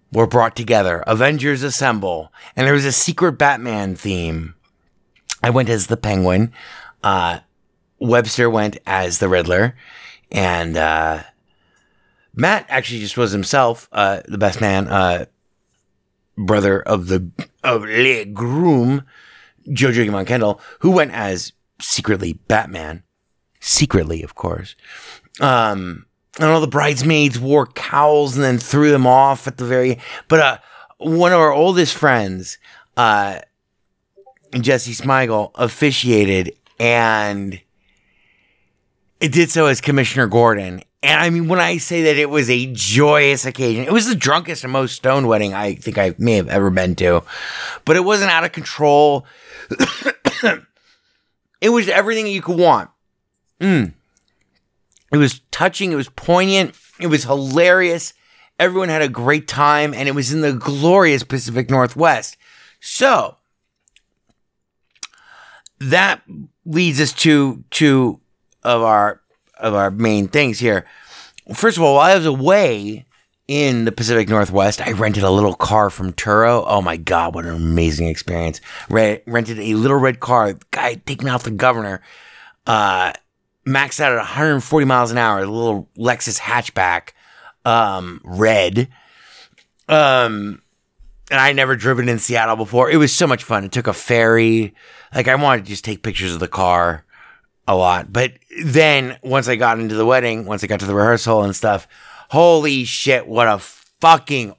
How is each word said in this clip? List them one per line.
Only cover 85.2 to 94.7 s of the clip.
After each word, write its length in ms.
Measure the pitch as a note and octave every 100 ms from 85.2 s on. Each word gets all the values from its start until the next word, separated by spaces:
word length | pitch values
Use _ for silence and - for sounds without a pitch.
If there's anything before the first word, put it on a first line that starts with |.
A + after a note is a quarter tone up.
| A2+ G2+
a 60 | G2
little 440 | A2 A#2 G2+ - -
Lexus 420 | A#2 A#2 - A2
hatchback, 720 | - A#2+ - - F2+ F2 - - _ - - _ A#2
um, 560 | A#2 G#2+ F#2+ F2+ E2+
red. 640 | - F2+ A2 A2 F2+ G2+ C3 _ _ _ - - - _ _ _ -
Um, 720 | D#3 C#3+ B2+ A#2+ G#2 G2+ G2 _ _ _ _ - - -
and 80 | C3+
I 140 | C3+
never 240 | C#3 C3 B2+
driven 320 | A2+ B2+ B2
in 100 | A#2
Seattle 380 | - A#2 A2+ A2
before. 340 | G#2 A#2+ C3+
It 60 | D#3
was 180 | C#3+
so 120 | - E3
much 180 | B2
fun. 200 | - A2
It 80 | G2
took 140 | B2 A#2
a 60 |
ferry. 840 | F#2+ - A#2+ A2+ A2+ A2+ A2+ G#2